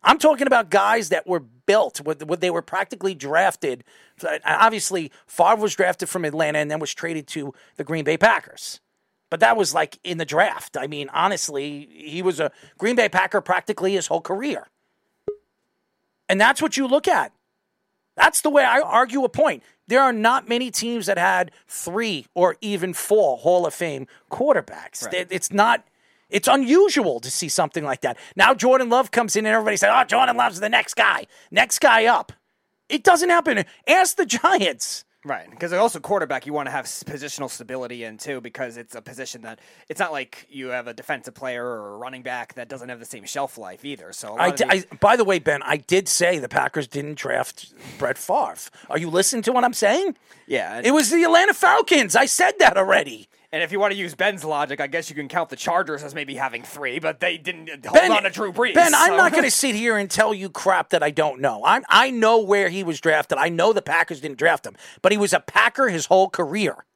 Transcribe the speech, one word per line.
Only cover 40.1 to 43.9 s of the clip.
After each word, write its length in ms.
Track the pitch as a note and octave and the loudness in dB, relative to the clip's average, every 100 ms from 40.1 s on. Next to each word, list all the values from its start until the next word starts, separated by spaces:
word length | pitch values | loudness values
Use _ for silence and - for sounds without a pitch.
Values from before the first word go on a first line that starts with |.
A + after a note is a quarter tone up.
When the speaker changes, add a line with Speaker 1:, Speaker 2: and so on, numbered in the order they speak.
Speaker 2:
like 340 | D3 B2 - - | -6 -10 -16 -20
you 200 | C#3 B2+ | -14 -8
have 180 | B2 A#2+ | -8 -8
a 80 | |
defensive 400 | A2+ A#2 C#3 B2+ | -16 -10 -10 -10
player 280 | A2 C3 A#2+ | -12 -10 -8
or 300 | B2 A#2 G#2 | -8 -10 -12
a 40 | G#2 | -14
running 240 | B2 C3 | -16 -14
back 320 | B2 B2 A2+ | -10 -10 -10
that 160 | - A#2+ | -14 -16
doesn't 180 | C3+ B2 | -14 -14
have 120 | A#2+ | -16
the 40 | |
same 220 | A2+ A#2+ G2+ | -16 -18 -12
shelf 320 | C#3+ C3+ - | -8 -8 -10
life 260 | G2 F#2+ | -16 -14
either. 280 | C#3 | -14